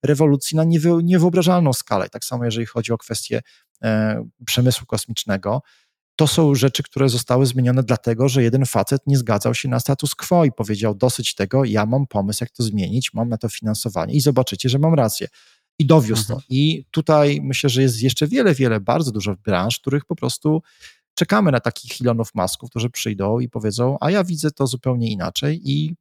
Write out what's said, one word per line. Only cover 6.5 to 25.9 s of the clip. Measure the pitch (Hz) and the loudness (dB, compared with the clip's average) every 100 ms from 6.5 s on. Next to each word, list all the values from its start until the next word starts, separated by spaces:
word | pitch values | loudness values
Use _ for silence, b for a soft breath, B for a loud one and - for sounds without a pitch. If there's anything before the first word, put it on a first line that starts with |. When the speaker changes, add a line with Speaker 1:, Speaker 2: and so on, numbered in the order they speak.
Speaker 1:
rzeczy, | 139 135 - | 4 2 0
które | 147 - 135 | -8 0 0
zostały | 120 - 123 131 | 0 0 2 2
zmienione | 127 123 127 | 2 2 2
dlatego, | 117 120 - 117 135 | 2 0 0 0 2
że | 127 | 2
jeden | 117 131 131 | 2 2 0
facet | 113 98 139 - | 0 0 -2 2
nie | 139 | 0
zgadzał | 117 104 120 | 2 0 0
się | 123 135 | -2 -2
na | 123 | -2
status | - 139 147 | -2 -2 -2
quo | - - 175 | -6 0 2
i | 156 | 2
powiedział: | - 107 104 110 | 0 -4 -2 -2
„Dosyć | 101 127 - 117 | 0 0 0 -6
tego, | - 98 131 | -4 0 0
ja | 131 107 107 | 0 0 0
mam | 131 139 | 0 -2
pomysł, | 104 98 107 | -2 -2 -4
jak | 123 | -8
to | - | -4
zmienić, | 113 104 92 113 131 | -2 -2 -2 -2 -4
mam | - 117 | -4 -4
na | 113 | -4
to | 113 | -6
finansowanie | - 110 107 113 90 - | -6 -4 -4 -4 -4 -2
i | 147 | 2
zobaczycie, | 139 123 127 98 131 | 2 2 0 -2 -2
że | 131 | 2
mam | 160 | 2
rację”. | 160 113 - 196 b b b b _ | 2 2 -2 -10 b b b b _
I | 139 | 6
dowiózł | 160 110 113 | 6 6 0
Speaker 2:
Mhm. | 104 127 | -2 -6
Speaker 1:
to. | - | -4
I | 131 151 160 - | 0 0 0 -4
tutaj | - 160 151 147 143 | -4 2 4 4 0
myślę, | 139 131 143 | -4 -2 0
że | 123 | 2
jest | 135 113 | 2 2
jeszcze | 127 131 151 | -2 0 -2
wiele, | 247 220 | 2 2
wiele, | 135 127 110 | 2 2 0
bardzo | 98 139 143 | 0 0 0
dużo | 107 101 95 | -4 -6 -6
branż, | - 90 98 - | -2 0 0 -4
w | |
których | - 143 | -2 -4
po | - 170 | -4 -6
prostu | 127 - 151 156 B B B B _ | -4 -2 -2 -2 B B B B _
czekamy | - - 208 190 | -6 0 2 2
na | 127 | 2
takich | - - - - | -2 -6 -14 -4
Ilonów | 123 117 117 | -2 -2 -4
Musków, | - 92 - 123 | -4 -4 -4 -8
którzy | - 117 | -6 -6
przyjdą | - 117 101 98 113 | -4 -6 -4 -2 -2
i | 123 | -2
powiedzą: | - 107 104 123 139 | -4 -4 -2 -2 0
„A | 147 | 0
ja | 202 | 0
widzę | 185 165 151 | 0 -2 -4
to | - 135 | -2 -4
zupełnie | 123 131 123 113 | -2 -4 -2 -2
inaczej | 104 82 - 143 165 139 | -4 -6 -4 -4 -4 -4
i | 139 156 | -4 -4